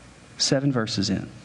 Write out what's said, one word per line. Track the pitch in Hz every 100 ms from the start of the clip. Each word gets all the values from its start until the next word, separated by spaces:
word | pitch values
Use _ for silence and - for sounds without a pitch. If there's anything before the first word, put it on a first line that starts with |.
| - - - -
Seven | - 139 139
verses | 123 110 - 98
in. | 95 - -